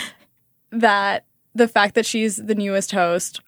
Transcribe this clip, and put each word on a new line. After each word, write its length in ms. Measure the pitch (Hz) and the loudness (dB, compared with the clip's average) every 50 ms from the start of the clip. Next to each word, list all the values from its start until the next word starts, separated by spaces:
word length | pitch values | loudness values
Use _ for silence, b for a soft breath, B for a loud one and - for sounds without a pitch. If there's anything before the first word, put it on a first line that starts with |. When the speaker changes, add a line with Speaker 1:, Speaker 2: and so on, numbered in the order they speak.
| B B B B B | B B B B B
Speaker 1:
<laughs> 460 | B _ _ _ _ _ _ _ _ | B _ _ _ _ _ _ _ _
Speaker 2:
that 540 | - 233 226 220 202 202 196 202 196 - - _ _ _ _ _ _ | -2 0 2 2 4 2 0 0 -2 -4 -6 _ _ _ _ _ _
the 120 | 220 240 226 | 0 0 2
fact 280 | - 220 202 202 - | 4 2 2 4 2
that 100 | 240 220 | 0 -2
she's 320 | - - 226 220 220 196 214 | 0 -2 -2 -2 -2 -2 -4
the 180 | 214 208 220 | -4 -4 -2
newest 360 | 208 202 202 196 196 196 - | -2 -2 0 -2 -2 -2 -2
host 500 | - 196 180 170 170 180 180 - - - - | 0 0 2 2 0 -2 -2 -6 -10 -14 -18